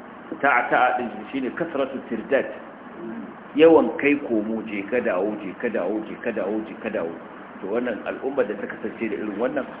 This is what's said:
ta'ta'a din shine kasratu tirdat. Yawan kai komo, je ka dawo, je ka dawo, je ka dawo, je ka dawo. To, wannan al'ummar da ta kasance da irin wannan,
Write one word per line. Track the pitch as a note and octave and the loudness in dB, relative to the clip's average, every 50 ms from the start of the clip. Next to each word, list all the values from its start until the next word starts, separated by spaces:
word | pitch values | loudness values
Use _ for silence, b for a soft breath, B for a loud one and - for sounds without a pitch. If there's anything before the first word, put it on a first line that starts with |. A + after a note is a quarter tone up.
| - - - - - - - - | -16 -16 -16 -16 -12 -12 -6 2
ta'ta'a | - B2 A#2+ A#2+ A#2+ - D#3 B2+ B2 B2 - B2 | 4 4 6 6 4 4 4 4 4 4 4 0
din | A#2+ A2+ G#2 G#2 G#2+ - | -2 -4 -6 -10 -10 -6
shine | - C#3 C3 A#2 - | -4 -4 -4 -4 -4
kasratu | - - - - C3+ C3+ C3 - B2 - - | -4 -6 -4 -2 -2 -2 -2 -2 -8 -6 -6
tirdat. | A#2+ - - - C#3 B2 - - - - - - - - - - - - - A2+ A2+ A#2 - - - - - - - | -6 -6 0 2 2 2 2 0 -4 -10 -12 -14 -16 -16 -16 -16 -14 -12 -12 -10 -10 -10 -10 -12 -14 -16 -16 -4 6
Yawan | C#3 D#3 E3 D#3+ D3 B2+ A2+ - - | 10 10 12 12 10 8 6 2 2
kai | C#3 C#3+ D3 C#3+ - | 4 4 4 4 2
komo, | - A#2 G#2+ G#2 A2 A2+ A2 G2 | 2 2 2 2 0 -2 -4 -4
je | F#2 G2+ G2+ G2 G2 | -4 -6 -6 -4 0
ka | B2 B2 | 0 0
dawo, | G#2+ A2 F#2+ F2+ G2 G#2+ G#2+ G#2 | 2 2 2 2 2 0 -2 -4
je | G#2 F#2 - - | -6 -8 -8 -4
ka | - A#2 | -4 -2
dawo, | G#2 G#2+ F2 F#2 G#2+ A2 - | 0 0 0 0 0 -2 -4
je | - F#2 - | -6 -8 -6
ka | - A#2 | -4 -4
dawo, | G#2+ G#2+ F#2+ G2 G#2+ A2 G#2+ | -2 -2 -2 -2 -2 -2 -4
je | G#2+ F#2 - | -6 -10 -8
ka | - G#2+ | -8 -4
dawo. | G2+ G2+ E2+ E2 E2+ - - - - - - - - - | -4 -2 -2 -4 -6 -8 -12 -14 -16 -16 -16 -16 -14 -10
To, | - F#2 | -6 -2
wannan | G#2+ A#2+ B2 B2 G#2+ - - | -2 -2 0 -2 -4 -4 -4
al'ummar | F2+ F#2+ - - C3+ C#3+ C3 A#2+ G2+ | -6 -6 -4 -4 -2 0 0 0 0
da | G#2 | -2
ta | - - | -4 -6
kasance | - - - - G#2+ - - | -8 -8 -8 -8 -8 -6 -4
da | A#2 G#2+ G2+ | -4 -4 -4
irin | - G#2+ G#2 G2 G2 | -4 -4 -6 -2 -2
wannan, | A#2+ C3 D3 C#3 A#2+ - - - | -2 -2 0 -2 -4 -6 -10 -14